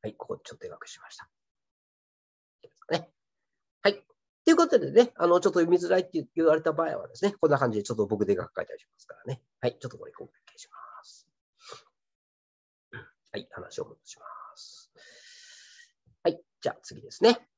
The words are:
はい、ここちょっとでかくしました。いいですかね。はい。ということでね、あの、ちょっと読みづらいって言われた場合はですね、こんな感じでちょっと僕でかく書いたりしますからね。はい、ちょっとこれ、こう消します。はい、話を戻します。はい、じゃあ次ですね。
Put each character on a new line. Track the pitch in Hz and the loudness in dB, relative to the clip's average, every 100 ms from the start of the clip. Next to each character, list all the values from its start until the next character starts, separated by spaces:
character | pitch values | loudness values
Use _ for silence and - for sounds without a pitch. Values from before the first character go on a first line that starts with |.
は | 107 | -14
い、 | |
こ | - - | -14 -14
こ | 107 | -12
ち | - | -14
ょ | - | -18
っ | |
と | |
で | - | -16
か | - | -16
く | - | -20
し | - | -20
ま | - | -20
し | - | -20
た。 | - _ _ _ _ _ _ _ _ _ _ _ _ _ | -20 _ _ _ _ _ _ _ _ _ _ _ _ _
い | - | -20
い | |
で | _ | _
す | |
か | - | -6
ね。 | 160 - _ _ _ _ _ _ _ | -6 -6 _ _ _ _ _ _ _
は | 202 | -2
い。 | 202 _ _ _ _ - | -2 _ _ _ _ 2
と | |
い | |
う | 330 | 4
こ | 339 | 4
と | 233 | 2
で | 139 | 4
ね、 | 165 240 - | 4 4 2
あ | 170 | 4
の、 | 175 | 4
ち | 196 | 4
ょ | |
っ | |
と | 180 | 2
読 | 165 | 2
み | 175 | 2
づ | 175 | 2
ら | 185 | 0
い | |
っ | 180 | 0
て | 165 147 - | -6 -6 0
言 | 160 | 2
わ | 156 | 4
れ | |
た | 160 | 0
場 | 156 160 | -2 -4
合 | - | -4
は | - | -10
で | - | -4
す | 202 | -4
ね、 | |
こ | 202 160 | 0 2
ん | |
な | 143 | 2
感 | 131 | 2
じ | 107 | -2
で | |
ち | 101 | -4
ょ | 110 | -2
っ | |
と | 101 | -2
僕 | 104 101 | 0 0
で | 95 | 0
か | 85 | -2
く | - | -10
書 | |
い | - | -12
た | |
り | - | -14
し | _ | _
ま | _ | _
す | _ | _
か | - | -18
ら | - | -12
ね。 | 131 _ _ | -12 _ _
は | 123 | -6
い、 | - | -6
ち | 120 | -16
ょ | |
っ | |
と | - | -16
こ | 71 | -20
れ、 | |
こ | - - | -18 -20
う | _ _ | _ _
消 | _ | _
し | - | -20
ま | - - - | -20 -20 -20
す。 | - - _ _ _ _ - - _ _ _ _ _ _ _ _ _ _ _ 110 - _ _ | -20 -20 _ _ _ _ -20 -20 _ _ _ _ _ _ _ _ _ _ _ -20 -20 _ _
は | 104 | -14
い、 | - | -14
話 | - - - | -18 -14 -12
を | - | -12
戻 | - - | -14 -20
し | - | -20
ま | - - - - | -20 -18 -20 -20
す。 | - - _ _ - - - - - - - - - _ _ _ | -20 -20 _ _ -20 -20 -20 -20 -20 -20 -20 -20 -20 _ _ _
は | 170 | -4
い、 | - _ _ | -4 _ _
じ | - | -10
ゃ | |
あ | - | -8
次 | - - | -18 -20
で | - | -20
す | - | 2
ね。 | 208 240 _ | 4 4 _